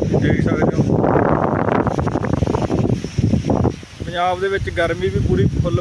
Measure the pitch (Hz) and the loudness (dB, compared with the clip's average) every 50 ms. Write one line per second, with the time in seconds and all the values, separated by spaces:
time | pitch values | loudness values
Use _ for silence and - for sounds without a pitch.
0 | - - - - - - - - - - - - - - - - - - - - | 0 2 0 2 2 2 2 2 2 0 0 2 0 0 2 0 0 2 2 2
1 | - - - - - - - - - - - - - - - - - - - - | 2 2 2 2 2 2 0 0 0 0 -2 0 0 0 0 0 0 0 0 0
2 | - - - - - - - - - - - - - - - - - - - - | -2 -2 -2 -2 -2 -2 0 0 0 0 0 -2 0 0 0 0 0 0 0 -2
3 | - - - - - - - - - - - - - - - - - - - - | -4 -4 -2 0 0 2 2 0 0 0 0 2 2 0 -2 -4 -12 -18 -14 -12
4 | - 165 175 175 175 185 180 180 196 196 196 190 - 185 170 175 170 165 165 175 | -10 -6 -4 -2 0 0 0 0 0 -2 -2 -2 -2 -4 -2 -2 0 0 0 -2
5 | 185 190 196 202 - - 180 185 - - - - - 170 170 175 | -2 -2 0 0 0 2 2 4 2 2 2 0 -2 0 0 -2